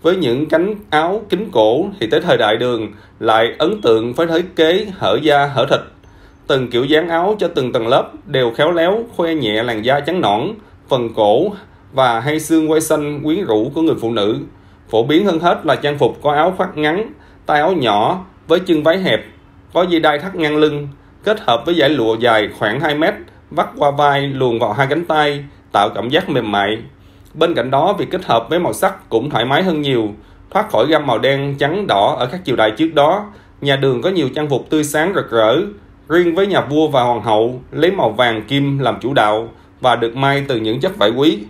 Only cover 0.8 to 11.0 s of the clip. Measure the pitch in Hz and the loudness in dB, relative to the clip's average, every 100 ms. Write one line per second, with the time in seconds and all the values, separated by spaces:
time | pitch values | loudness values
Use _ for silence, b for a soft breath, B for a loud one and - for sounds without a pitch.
0.8 | - 151 165 208 226 180 214 120 107 127 | -2 0 0 -4 -4 -6 -2 2 4 2
1.8 | 202 - 110 147 175 123 107 113 123 117 | -2 -6 -2 0 2 2 2 0 0 -2
2.8 | 107 B B - 110 110 117 - 160 208 | -6 B B -4 2 2 2 0 -2 0
3.8 | 123 110 117 120 170 165 180 - 160 185 | 2 2 2 -2 0 0 -2 0 2 2
4.8 | 214 185 104 117 147 143 139 127 139 131 | -2 -4 -2 0 2 2 2 -2 0 0
5.8 | - - b b b b - 139 117 117 | -2 -20 b b b b -2 -2 0 -2
6.8 | 143 151 170 165 185 214 175 147 123 120 | 2 0 2 -2 0 -2 -2 -2 -2 -2
7.8 | 113 143 - - - 131 120 113 147 175 | 0 0 0 -12 -6 -2 -2 0 0 2
8.8 | 165 214 233 - 170 160 113 107 123 110 | 0 0 -4 -4 -2 -2 -2 -2 -2 -2
9.8 | 117 143 143 185 117 104 165 226 B B | 0 0 0 -2 0 0 -2 -8 B B
10.8 | - 127 | -4 -2